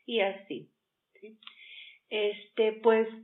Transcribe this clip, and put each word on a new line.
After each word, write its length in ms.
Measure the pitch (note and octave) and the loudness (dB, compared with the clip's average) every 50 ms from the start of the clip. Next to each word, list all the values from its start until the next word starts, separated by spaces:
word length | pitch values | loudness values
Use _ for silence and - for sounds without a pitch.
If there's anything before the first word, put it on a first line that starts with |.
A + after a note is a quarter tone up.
| _ | _
y 140 | - A#3+ A3+ | -4 -2 0
así, 480 | G3 G3 F#3+ - - - D3 A#2 D3 - _ _ _ _ _ _ _ _ _ _ | 0 0 -2 -6 -12 -12 -12 -12 -12 -16 _ _ _ _ _ _ _ _ _ _
¿sí? 180 | - G#3+ A3 _ - - - - - - - - - - - _ _ - | -20 -20 -20 _ -20 -20 -20 -20 -20 -20 -20 -20 -20 -20 -20 _ _ -8
Este, 640 | - G#3+ G#3 G#3 G#3 G#3 - - - - A3 A3 A3 A3 - | -4 -2 -2 -2 -2 -4 -12 -8 0 0 2 2 2 2 4
pues, 260 | A3+ A3+ A3 A3+ A3 - - | 4 6 6 4 0 -2 -14